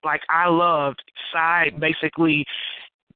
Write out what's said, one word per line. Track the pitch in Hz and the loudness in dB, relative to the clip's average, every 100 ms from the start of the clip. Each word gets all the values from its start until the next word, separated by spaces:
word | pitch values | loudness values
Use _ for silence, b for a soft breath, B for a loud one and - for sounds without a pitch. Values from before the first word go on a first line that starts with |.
like, | 156 147 - | -4 -4 0
I | 165 175 | 2 4
loved, | 165 175 160 143 131 - - - | 4 4 2 0 -4 -12 -16 -8
Psy | 170 165 170 160 151 | -2 0 2 0 0
basically | 156 160 156 - 165 147 143 B B B B _ _ | -2 0 -4 0 2 2 -2 B B B B _ _